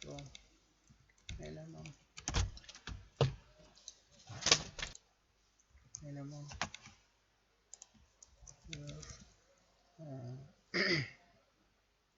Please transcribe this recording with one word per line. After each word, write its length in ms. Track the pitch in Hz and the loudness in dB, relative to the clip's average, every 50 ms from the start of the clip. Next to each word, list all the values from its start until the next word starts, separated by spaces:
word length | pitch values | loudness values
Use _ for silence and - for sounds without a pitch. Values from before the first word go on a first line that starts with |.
from 260 | - 143 143 143 143 135 - - - - - - - _ - _ _ - - - - - - - - - - - | -10 -8 -8 -8 -10 -12 -14 -16 -20 -20 -20 -20 -20 _ -20 _ _ -20 -20 -20 -20 -20 -20 -18 -10 -8 -6 -6
eleman 460 | - 151 156 156 160 160 160 156 160 156 143 - - _ _ - - - - - - - - - - - - - - - - - - - - - - - - - - - - - - - - - - - - - - - - - - - - - - - - - - - - - - - - - - _ _ _ _ _ _ _ _ _ _ - - _ - - - - - - 151 | -4 -6 -6 -8 -8 -10 -10 -10 -10 -12 -12 -14 -20 _ _ -6 -4 2 4 6 4 4 2 -6 -14 -16 -18 -12 -8 -8 -8 -8 -10 -14 4 6 6 6 6 -2 -10 -18 -20 -20 -20 -20 -20 -18 -18 -18 -18 -18 -20 -20 -20 -20 -14 -10 -8 0 10 10 10 10 10 2 -4 -4 -4 -4 -6 -12 -18 _ _ _ _ _ _ _ _ _ _ -20 -20 _ -20 -20 -20 -14 -12 -10 -8
eleman 420 | 143 143 143 139 143 147 147 147 143 147 - - - - - - - - - - - _ _ _ _ _ _ _ _ _ _ _ _ - - - - - - - - - _ - - - - - - - - - | -6 -6 -6 -6 -6 -8 -8 -8 -8 -2 0 0 -2 -2 -8 -14 -18 -20 -20 -20 -20 _ _ _ _ _ _ _ _ _ _ _ _ -18 -18 -18 -20 -20 -20 -20 -20 -20 _ -20 -20 -20 -20 -18 -18 -18 -18 -12
where, 340 | 175 160 147 147 143 147 151 151 - - - - - - - - - - - - - - - - - - - | -10 -10 -8 -8 -8 -8 -8 -10 -10 -12 -14 -16 -20 -20 -20 -20 -20 -20 -20 -20 -20 -20 -20 -20 -20 -16 -14
e, 60 | - 147 135 131 123 123 127 135 135 147 - - - - - 175 196 196 175 156 127 - - - - - - - - _ _ _ - _ _ _ _ _ _ _ _ _ _ | -10 -8 -8 -6 -6 -6 -8 -8 -10 -14 -18 -20 -14 0 2 4 6 6 6 6 4 0 -4 -14 -20 -20 -20 -20 -20 _ _ _ -20 _ _ _ _ _ _ _ _ _ _